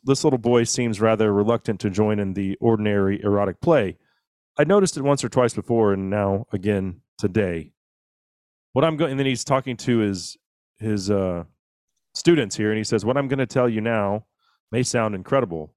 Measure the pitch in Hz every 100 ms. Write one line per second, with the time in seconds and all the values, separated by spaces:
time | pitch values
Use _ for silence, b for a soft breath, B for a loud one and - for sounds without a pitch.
0 | 131 135 156 131 117 120 117 - 120 101
1 | 110 110 107 101 104 117 - 101 104 95
2 | 107 104 98 92 95 - 117 110 107 101
3 | 98 101 101 101 98 85 - 151 98 85
4 | _ _ _ _ _ - 151 202 185 151
5 | 139 139 117 131 120 - - 117 107 98
6 | 95 104 98 98 123 98 98 101 95 85
7 | _ - 104 101 95 85 - _ _ _
8 | _ _ _ _ _ _ _ 127 160 151
9 | 160 135 135 123 - 135 131 120 - 117
10 | 104 95 85 - _ _ _ _ 113 104
11 | 95 101 92 87 85 _ _ _ _ _
12 | _ - - 165 104 - 107 107 107 113
13 | 107 135 135 135 120 135 123 110 113 113
14 | 101 104 - _ _ _ _ 117 123 123
15 | 110 98 92 139 110 82 76